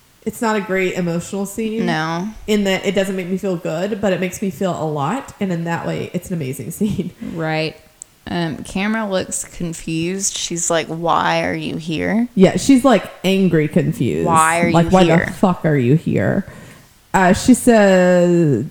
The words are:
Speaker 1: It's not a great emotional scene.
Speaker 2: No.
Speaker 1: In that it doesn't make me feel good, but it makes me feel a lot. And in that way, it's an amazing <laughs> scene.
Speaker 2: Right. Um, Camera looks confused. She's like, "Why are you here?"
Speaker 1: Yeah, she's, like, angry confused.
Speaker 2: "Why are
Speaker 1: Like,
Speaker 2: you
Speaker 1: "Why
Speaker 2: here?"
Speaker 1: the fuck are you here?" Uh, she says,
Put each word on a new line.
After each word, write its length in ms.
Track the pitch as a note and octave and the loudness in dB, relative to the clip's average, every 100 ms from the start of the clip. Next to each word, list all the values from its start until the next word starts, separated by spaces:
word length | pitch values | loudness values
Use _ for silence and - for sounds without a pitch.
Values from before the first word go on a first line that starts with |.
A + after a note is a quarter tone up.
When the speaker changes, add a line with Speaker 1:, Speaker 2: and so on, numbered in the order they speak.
| _ _ G#3+ | _ _ -10
Speaker 1:
It's 140 | - | -4
not 160 | A3+ G#3+ | -2 -2
a 40 | |
great 320 | F3+ F#3+ F#3 | -2 -2 -2
emotional 500 | - F3 E3+ E3+ G3 | -2 -4 -4 -6 -8
scene. 400 | G3 - A3 A3 | -6 -6 -6 -4
Speaker 2:
No. 460 | F3 D#3+ D#3+ E3+ G#3 - - | -2 -2 -4 -6 -8 -10 -2
Speaker 1:
In 180 | G#3+ | 0
that 220 | G3 F#3 G3 | 2 0 0
it 80 | |
doesn't 200 | G3 F#3+ | 0 -2
make 120 | F#3+ F3 | -4 -4
me 100 | F#3+ | -4
feel 200 | G3 E3+ | -4 -4
good, 420 | E3+ D#3+ G3+ G#3+ | -4 -4 -4 -2
but 140 | G#3 | -2
it 60 | E3+ | -2
makes 200 | F3+ - | -4 -4
me 80 | G3 | -6
feel 220 | F#3 F#3+ | -4 -4
a 180 | D#3+ D#3 | -2 -4
lot. 460 | D3+ C#3+ B3+ - - | -2 -2 -4 -8 -6
And 140 | G3 | -4
in 120 | E3+ | -4
that 220 | E3 F3 E3+ | -4 -4 -4
way, 240 | E3 - | -6 -6
it's 140 | F3 - | -8 -6
an 60 | |
amazing 360 | E3+ C3 - A2 | -6 -6 -8 -10
<laughs> 80 | - | -4
scene. 320 | G#3 F#3+ F3 - G#3+ | -2 -2 -6 -8 -10
Speaker 2:
Right. 420 | F3 D#3+ D#3 D#3 - _ - - _ - | -6 -4 -4 -4 -8 _ -20 -20 _ -8
Um, 380 | F3 E3 B2+ | -4 -4 -6
Camera 420 | - F#3+ G#3 A3 G#3 | -8 -6 -4 -4 -2
looks 380 | F#3 - - | -4 -4 -8
confused. 880 | - - F3 E3+ - D#3+ E3 G3 G3 | -10 -10 -8 -8 -6 -4 -4 -4 -6
She's 360 | - - E3+ - | -6 -8 -6 -2
like, 160 | E3 C#3 | -2 -4
"Why 580 | E3 E3 - E3 E3 | -4 -2 0 0 -2
are 100 | E3+ | -2
you 220 | D#3+ D#3 E3 | -4 -6 -8
here?" 500 | D#3+ D#3+ F3+ G#3 B3 | -6 -4 -2 -2 0
Speaker 1:
Yeah, 220 | - F#3 - | 4 4 4
she's, 300 | - C4 C4 | 4 4 6
like, 260 | G3 - - | 2 0 -4
angry 460 | F#3 F#3+ F#3 D#3 D3+ | 0 2 2 2 2
confused. 580 | F3+ C#3+ - A#2+ D3+ E3+ | 0 0 0 -2 0 2
Speaker 2:
"Why 340 | D#3+ D#3+ E3+ | 4 4 4
are 100 | F3 | 2
Speaker 1:
Like, 160 | E3 E3 | 4 4
Speaker 2:
you 40 | |
Speaker 1:
"Why 120 | F#3 | 4
Speaker 2:
here?" 220 | F3 E3 - | 6 4 2
Speaker 1:
the 60 | |
fuck 340 | - G3 F3 E3 | 0 0 2 0
are 100 | D3 | 2
you 180 | A#2+ D#3+ | 2 2
here?" 500 | - - G2 - - - - - _ _ - | 2 0 0 -2 -4 -14 -20 -20 _ _ -2
Uh, 220 | F#3 F#3 | 2 4
she 180 | - - | 4 4
says, 1120 | A#3+ B3 A3+ G3 F#3 F3+ F3+ F3 E3+ D#3 A2+ D3+ | 4 6 6 6 6 6 4 4 4 4 2 0